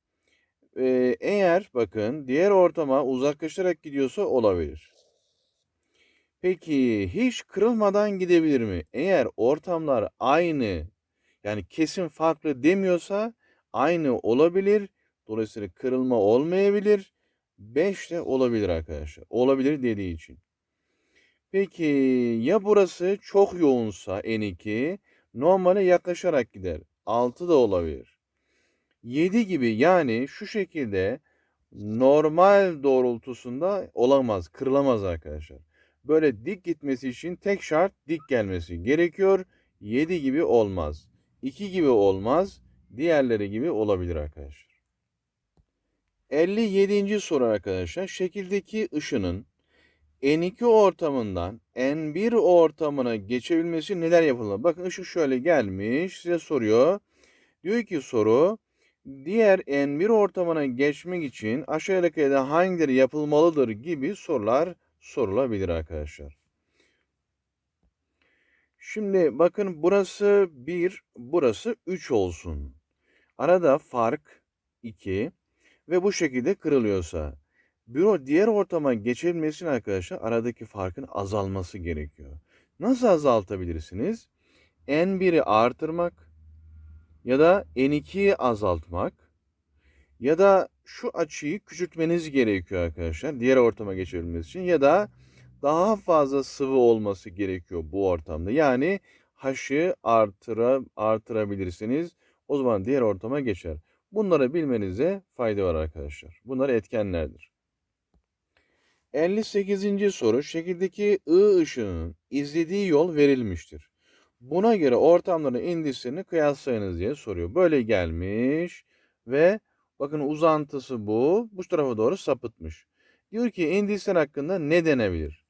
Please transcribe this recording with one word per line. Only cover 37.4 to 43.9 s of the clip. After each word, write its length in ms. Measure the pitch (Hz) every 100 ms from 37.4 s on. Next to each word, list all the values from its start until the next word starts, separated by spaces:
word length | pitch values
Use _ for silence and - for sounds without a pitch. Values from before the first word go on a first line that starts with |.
| 196 196
şart 300 | - 156 190 - -
dik 140 | 160 -
gelmesi 540 | 123 101 92 85 85
gerekiyor. 640 | 92 151 170 180 190 190 185 _ _ _
Yedi 400 | 104 120 160 180
gibi 220 | 135 139
olmaz. 640 | 170 117 104 92 76 76 _ _ _ _
İki 300 | 131 - 202
gibi 160 | 185 147
olmaz. 720 | 117 101 95 104 156 196 - _ _ _ 104
Diğerleri 520 | 165 156 131 110 101
gibi 220 | 107 160
olabilir 440 | 110 107